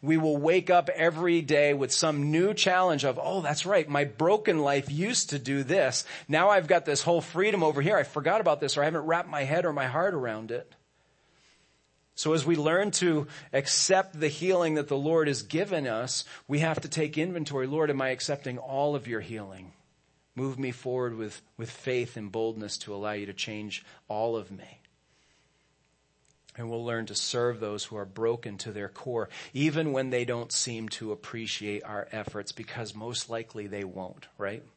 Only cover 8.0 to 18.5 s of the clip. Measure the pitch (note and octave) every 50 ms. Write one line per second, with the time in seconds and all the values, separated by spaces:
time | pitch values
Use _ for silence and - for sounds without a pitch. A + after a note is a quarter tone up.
8 | C#3+ - - D3+ C#3 D#3 F#3 A3 A3 E3+ D3+ D3 D#3 C#3 - D3 C#3+ D3+ D#3+ E3
9 | D3 D#3 E3 E3+ F3 F3+ D#3 D3 C#3 C3 D3 E3+ F3 F3 D3 C#3+ C3+ C3 B2 D3+
10 | F3 G3+ F#3+ D3+ B2+ A#2+ A2 G#2+ A2+ A2 A#2 B2 - - - _ _ _ _ _
11 | _ _ _ _ _ _ _ _ _ _ _ _ _ _ _ _ _ _ _ _
12 | _ _ _ - - D#3 D#3+ E3 C3+ C#3+ E3+ D#3+ D3 D#3 E3 F3+ G3+ G#3 - -
13 | F3+ F3 E3 D3+ C#3+ - - - - - - C3+ C#3 - - - - - F#3+ F#3
14 | F#3 F#3+ - D#3 D3+ D3+ D3 - E3 F3+ F#3 F3 F3 D#3+ D#3 D3+ C#3 - C#3+ C#3
15 | C#3 D3+ E3 E3 D#3 D3 C#3 B2+ - G2 - D#3 G3 G3+ F#3+ D#3+ C#3 B2+ A2 A2
16 | A#2+ C3 - - - - - - - _ C#3+ D3 D#3 D#3+ D#3 - - D3+ - D#3+
17 | D#3 D3+ D3+ D#3 D#3 F#3 F3+ F3 D#3 C#3 C#3+ C3+ C3 C3 C#3+ D#3 D#3+ D3+ C#3+ C3+
18 | C3+ C3 C3 B2+ - - D3 C3+ - C#3